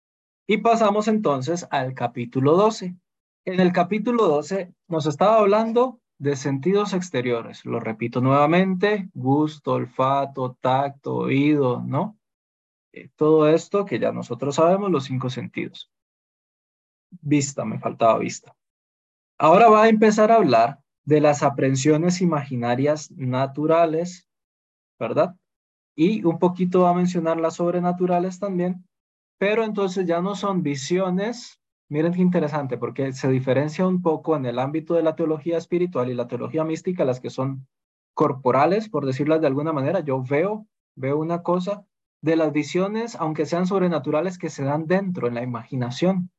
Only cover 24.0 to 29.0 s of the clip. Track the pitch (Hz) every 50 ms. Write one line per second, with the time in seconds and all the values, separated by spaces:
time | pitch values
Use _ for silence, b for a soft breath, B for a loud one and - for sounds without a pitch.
24 | 175 180 180 - _ _ _ _ _ _ _ _ _ _ _ _ _ _ _ -
25 | 117 113 120 143 165 180 - _ _ _ _ _ _ _ _ _ _ _ - -
26 | 160 180 226 - - 165 165 - 185 180 180 - 185 180 185 180 180 175 175 180
27 | 180 180 175 170 160 160 165 165 165 160 165 - 175 175 175 180 175 175 180 180
28 | 180 175 175 175 180 185 180 - 202 202 185 175 180 180 180 - - _ _ _